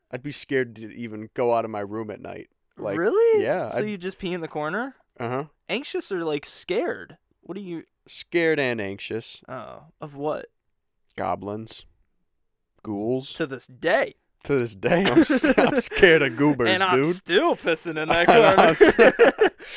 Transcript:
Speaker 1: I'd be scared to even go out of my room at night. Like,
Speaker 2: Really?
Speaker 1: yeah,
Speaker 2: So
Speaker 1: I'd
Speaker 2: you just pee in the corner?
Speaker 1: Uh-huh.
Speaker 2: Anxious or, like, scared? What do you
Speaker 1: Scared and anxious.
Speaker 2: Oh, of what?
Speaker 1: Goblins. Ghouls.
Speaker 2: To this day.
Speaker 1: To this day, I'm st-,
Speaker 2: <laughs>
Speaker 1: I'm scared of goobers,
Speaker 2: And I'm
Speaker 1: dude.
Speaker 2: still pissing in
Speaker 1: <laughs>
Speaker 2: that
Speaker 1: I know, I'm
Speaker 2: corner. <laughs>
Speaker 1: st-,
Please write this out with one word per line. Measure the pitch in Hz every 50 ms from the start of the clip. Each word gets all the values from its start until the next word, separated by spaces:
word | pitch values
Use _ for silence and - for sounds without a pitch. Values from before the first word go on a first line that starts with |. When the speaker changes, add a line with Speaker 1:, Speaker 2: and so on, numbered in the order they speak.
| _ _
Speaker 1:
I'd | 127 123
be | 127 143
scared | 135 - - - 143 131 127 120 104
to | 110 113 107
even | - - 120 110 107 107 110 107 _
go | 139 123 120 117
out | 113 113
of | 110
my | 107 104
room | 101 98 107 113 113 107
at | 98 -
night. | - 90 92 90 - - _ _ _ _ _
Like, | - - 104 98 110
Speaker 2:
Really? | 180 226 359 427 466 466 453 415
Speaker 1:
yeah, | 107 120 160 185 135 107
Speaker 2:
So | - -
Speaker 1:
I'd | 208 214
Speaker 2:
you | 208
just | 180 175 190 - -
pee | 196 170
in | 180 175
the | 160 151
corner? | - 151 151 156 175 220 247 277 - _ _ _ _ -
Speaker 1:
Uh-huh. | 120 117 123 135 151 - _ _ _ -
Speaker 2:
Anxious | 185 247 294 - - 370 - -
or, | 202 175 170
like, | 156 151 - -
scared? | - - - - - - 226 339 - 104 101 87 - - _ _ _ _ _
What | _ - 180
do | 208
you | 202 180 170 156 - _ _ _ _
Speaker 1:
Scared | - - - - - - 175 165 160 156 147
and | 135 123 120 110
anxious. | 101 98 98 101 - - 107 110 - - - - _ -
Speaker 2:
Oh, | 131 123 107 65 60 - 147 160 _ _
of | 156 147 143
what? | 139 143 156 147 - - - _ _ _ _ _ _ _ _ _ _ _ _ _
Speaker 1:
Goblins. | - 95 95 90 95 95 101 104 110 110 110 - - - _ _ _ _ _ _ _ _ _ _ _ _ _ _ _ _ _ _ _
Ghouls. | - 110 104 101 107 117 127 131 135 - -
Speaker 2:
To | - 160
this | 127 135 120 - -
day. | 131 120 - 160 202 277 240 - - _ _ _ _ _ -
Speaker 1:
To | - 143 131
this | 120 113 101
day, | 95 - - 180 170 196
I'm | 226 247 330 294
st-, | - 285 254 - 294 - -
Speaker 2:
<laughs> |
Speaker 1:
I'm | - - 294 247
scared | - - - - 196 175 160 156
of | 143 135 117
goobers, | 120 143 151 143 123 120 110
Speaker 2:
And | - 185
I'm | 190 185 139 131 143
Speaker 1:
dude. | 165 180
Speaker 2:
still | 185 - - 175 233 330 349 262
pissing | - - 180 165 - - 170 156
in | 156 156 160
Speaker 1:
<laughs> |
Speaker 2:
that | 165 170 175 -
Speaker 1:
I | -
know, | - 214
I'm | 196 190 185 - 165 160
Speaker 2:
corner. | - - - - - 226 180 -
<laughs> | - 466 - - - 427
Speaker 1:
st-, | - - - - - -